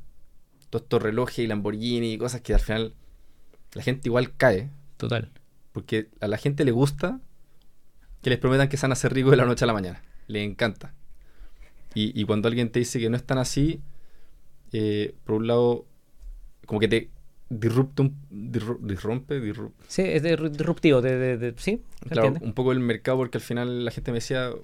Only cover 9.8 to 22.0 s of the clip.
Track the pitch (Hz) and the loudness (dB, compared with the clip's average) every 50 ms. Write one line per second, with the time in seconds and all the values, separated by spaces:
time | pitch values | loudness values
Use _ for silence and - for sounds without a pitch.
9.8 | 92 90 90 - - - - - - - 107 104 104 104 95 - 120 107 92 - | -2 -4 -6 -10 -14 -16 -16 -16 -12 -6 -4 -2 -2 -4 -2 -2 -2 -2 -2 -4
10.8 | - - - - - - - - - - - - - - - - - - - - | -10 -14 -14 -14 -16 -16 -16 -16 -18 -18 -18 -16 -16 -16 -16 -16 -18 -20 -18 -16
11.8 | - - - 107 107 - - 110 104 107 104 107 104 117 117 123 120 113 - 120 | -16 -6 -2 -2 -2 -2 0 -2 0 0 0 2 2 2 2 2 0 0 2 0
12.8 | 120 - - 123 113 113 120 123 - - 135 131 - - - 139 143 160 - - | 0 0 -2 -2 0 0 0 -2 0 0 0 0 0 0 2 2 2 2 0 -2
13.8 | - - - - - - - - - - - - - - - - - - - 110 | -8 -10 -10 -12 -12 -14 -14 -14 -14 -16 -16 -18 -20 -20 -20 -20 -14 -6 -2 0
14.8 | 107 107 104 104 104 - - - - - 110 110 113 117 117 120 123 120 120 117 | 0 0 0 0 -2 -4 -6 -8 -4 -2 -2 0 2 2 4 4 4 4 2 0
15.8 | - - - - _ _ - - - - - - - - - - - - 107 104 | -4 -10 -20 -20 _ _ -20 -16 -16 -14 -14 -14 -16 -18 -20 -20 -8 -4 0 2
16.8 | 110 98 110 110 - - - - - - - - - - 123 107 113 113 113 131 | 4 4 4 2 0 -2 -10 -18 -20 -20 -20 -18 -10 -8 -6 -2 0 2 4 4
17.8 | 135 143 - 147 135 139 143 - - - 98 101 107 123 110 110 104 113 120 - | 2 2 2 2 2 2 0 -4 -10 -14 -12 -10 -8 -4 -4 -4 -4 -4 -6 -6
18.8 | - 104 98 87 104 104 117 131 135 - 147 135 117 104 104 - 107 - - _ | -4 -6 -6 -4 -2 -4 -4 -4 -4 -6 -6 -4 -4 -6 -6 -6 -10 -12 -14 _
19.8 | - - - 190 190 185 156 151 147 170 165 151 160 151 147 147 151 170 165 - | -18 -6 -2 -2 0 2 2 2 2 2 0 0 0 -4 -2 -2 -2 -2 0 4
20.8 | - 160 135 127 120 131 127 127 127 127 123 113 120 120 113 - - 190 220 240 | 6 6 8 8 6 4 2 2 0 0 0 0 -2 -4 -6 -4 -2 -2 -2 -2
21.8 | - - - - | -4 -10 -14 -12